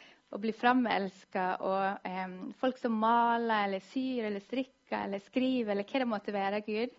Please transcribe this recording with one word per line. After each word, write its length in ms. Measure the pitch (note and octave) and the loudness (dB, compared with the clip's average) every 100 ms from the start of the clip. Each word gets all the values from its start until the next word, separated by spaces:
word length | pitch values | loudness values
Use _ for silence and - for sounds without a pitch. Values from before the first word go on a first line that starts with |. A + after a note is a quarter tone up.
| - - _ | -20 -20 _
og 100 | G#3 | -4
bli 100 | A3 | -4
framelsket, 1080 | G#3+ A#3+ B3+ A#3 F#3 G3 - - G3 F#3 F#3 | 2 4 4 4 0 -2 -6 -6 -2 0 0
og, 380 | F#3+ F#3+ G3 G3 | 0 0 0 -2
ehm, 500 | - F#3 F#3 F#3 F#3+ - | -6 -6 -6 -8 -12 -4
folk 220 | C4 B3 | -4 -2
som 140 | A#3+ A3 | -2 2
maler, 680 | A3 A#3 A#3 A#3 A#3 G#3+ G3+ | 4 4 4 2 2 2 0
eller 120 | F#3+ | -2
syr, 460 | - C4 C4 B3 G#3+ | -4 -4 -2 -2 -2
eller 140 | G3+ | -4
strikker, 640 | G3+ B3 C4 _ _ G#3+ | -4 -4 -4 _ _ -4
eller 160 | G3+ G3 | -4 -6
skriver, 520 | - C4 C4 B3+ G#3+ | -4 0 2 2 2
eller 120 | G3 | 0
hva 160 | G3+ C4+ | 0 -2
det 80 | B3 | 0
måtte 260 | G#3 - | -2 -2
være, 320 | G3+ G3 G#3 G#3+ | -2 0 -2 -2
Gud, 240 | G#3+ B3 | -4 -4